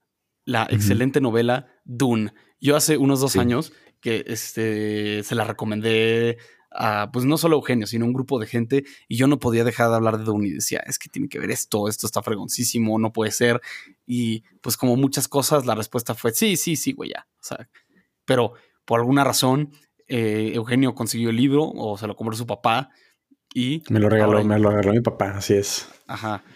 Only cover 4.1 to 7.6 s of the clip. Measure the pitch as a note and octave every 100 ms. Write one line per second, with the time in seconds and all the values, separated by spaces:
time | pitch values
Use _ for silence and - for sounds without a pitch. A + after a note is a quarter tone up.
4.1 | A2+ - A2 - - A2 G#2+ G#2+ G#2 G#2
5.1 | G#2 G#2 A#2 A2 G#2+ A2 G#2+ A2+ A2 A2+
6.1 | A2+ A#2 A#2 - _ _ - A2 G#2 G#2
7.1 | B2 C3 D#3+ E3 D3+